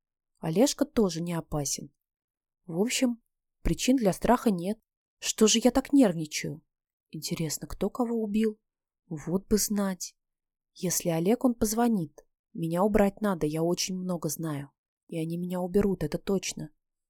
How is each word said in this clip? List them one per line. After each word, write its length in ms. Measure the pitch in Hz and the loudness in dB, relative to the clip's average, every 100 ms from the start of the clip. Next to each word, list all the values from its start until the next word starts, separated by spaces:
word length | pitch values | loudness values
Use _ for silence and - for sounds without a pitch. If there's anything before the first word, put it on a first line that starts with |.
| _ _ _ _ | _ _ _ _
Олежка 460 | 160 165 277 - - | -2 2 2 2 -2
тоже 360 | - 202 160 | 2 0 0
не 120 | 170 | -6
опасен. 580 | 170 160 151 143 - 143 _ _ _ _ _ _ _ - | -6 -6 -6 -4 -6 -10 _ _ _ _ _ _ _ -8
В 140 | 165 | -2
общем, 420 | 226 - 254 233 _ _ _ _ | -2 0 -2 -2 _ _ _ _
причин 360 | - 165 - 262 | -2 0 2 4
для 160 | 208 | 2
страха 380 | 165 - 240 - | 2 2 2 2
нет. 280 | 185 175 214 _ _ _ _ | 0 -2 -6 _ _ _ _
Что 280 | - - 214 | -8 4 4
же 120 | 226 | 6
я 80 | 247 | 4
так 220 | 269 - | 2 4
нервничаю? 680 | 285 233 165 156 - 160 147 _ _ _ _ _ | 6 6 4 -4 -6 -8 -10 _ _ _ _ _
Интересно, 580 | 160 - 170 160 - 156 | -14 -8 -4 -4 -6 -8
кто 220 | - 196 | -4 -4
кого 320 | - 233 233 | -2 -2 -2
убил? 380 | 220 208 220 214 _ _ _ _ _ | 0 0 0 -2 _ _ _ _ _
Вот 400 | 160 151 180 - | -10 -4 -4 2
бы 100 | 214 | 0
знать. 580 | - 208 196 185 - - _ _ _ _ _ | 2 -2 -2 -4 -12 -16 _ _ _ _ _
Если 360 | - 180 - 175 | -8 -4 -2 -2
Олег, 340 | 165 170 240 | 0 2 2
он 120 | 262 233 | 2 0
позвонит. 720 | 214 220 240 220 156 - - _ _ | 0 2 2 0 -2 -10 -20 _ _
Меня 300 | - 165 170 | -8 -4 0
убрать 380 | 208 214 202 196 | 2 4 4 2
надо, 260 | 208 180 151 | -2 0 -2
я 160 | 156 | 0
очень 340 | 165 175 - 185 | 0 0 -2 -4
много 320 | 185 175 160 | -4 -4 -4
знаю. 420 | - 160 143 139 _ _ _ _ | -6 -6 -6 -10 _ _ _ _
И 100 | 170 | -6
они 200 | 160 170 | -6 -4
меня 220 | 175 180 | -6 -4
уберут, 420 | 180 185 202 185 | 0 2 2 0
это 140 | 151 175 | -4 -6
точно. 520 | - 196 - - 156 - _ _ _ | -2 -2 -4 -8 -12 -16 _ _ _